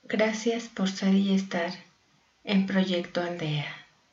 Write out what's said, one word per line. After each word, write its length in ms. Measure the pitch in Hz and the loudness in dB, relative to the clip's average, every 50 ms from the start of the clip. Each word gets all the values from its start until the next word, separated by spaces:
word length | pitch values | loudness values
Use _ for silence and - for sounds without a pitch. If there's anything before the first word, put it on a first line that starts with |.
| _ - | _ -4
Gracias 600 | - 202 220 220 214 - - 233 226 240 - - | 0 2 2 2 0 0 -2 -2 -2 -2 -6 -10
por 200 | - - 196 190 | -4 -2 -2 -2
ser 260 | - - 196 190 190 | -2 0 2 4 4
y 200 | 196 196 196 190 | 4 4 4 2
estar 380 | 190 190 - - 180 170 180 - - - _ _ _ _ _ _ _ _ _ _ _ _ | 2 2 0 -4 -4 -4 -4 -6 -10 -16 _ _ _ _ _ _ _ _ _ _ _ _
en 200 | - 196 196 190 | 0 2 2 2
Proyecto 540 | 190 202 190 185 185 180 175 175 - - 175 | 4 2 2 2 2 0 -2 -2 -2 -4 -4
Aldea. 460 | 175 175 175 170 160 156 151 147 143 - - - - _ _ _ _ _ | -2 -2 -4 -4 -4 -2 -2 -2 -4 -6 -10 -14 -18 _ _ _ _ _